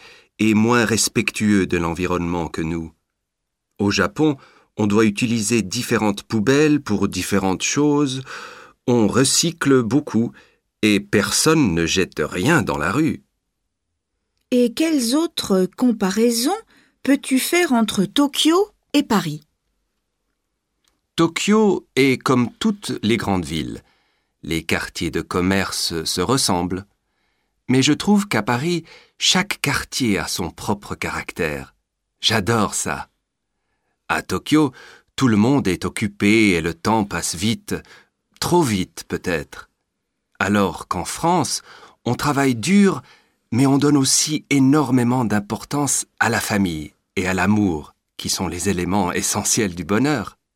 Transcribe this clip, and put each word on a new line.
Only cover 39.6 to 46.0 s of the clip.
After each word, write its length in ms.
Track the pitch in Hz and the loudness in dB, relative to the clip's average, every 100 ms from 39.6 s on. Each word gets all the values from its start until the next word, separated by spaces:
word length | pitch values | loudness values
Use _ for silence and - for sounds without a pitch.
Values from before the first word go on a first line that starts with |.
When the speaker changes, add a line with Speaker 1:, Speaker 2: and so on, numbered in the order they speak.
| - _ _ _ _ _ _ - | -20 _ _ _ _ _ _ -4
Speaker 1:
Alors 480 | 95 104 95 - - | 0 2 0 -2 -8
qu'en 180 | 90 82 | -6 -8
France, 560 | - 165 180 123 - - - - _ 117 | -4 0 2 0 -6 -10 -20 -20 _ -6
on 100 | 127 | -2
travaille 400 | 147 139 139 117 | 0 0 0 0
dur, 460 | 123 202 190 139 - _ _ _ _ | 2 4 4 2 -8 _ _ _ _
mais 140 | 117 135 | 2 4
on 120 | 139 | 4
donne 200 | 143 147 | 4 4
aussi 480 | 135 - - 151 - | 4 0 0 -4 -2
énormément 760 | 139 131 151 127 127 120 127 110 | 4 6 4 4 2 2 2 0
d'importance 800 | 107 101 110 - 143 139 - | 0 -2 -8 -6 -4 -2 -2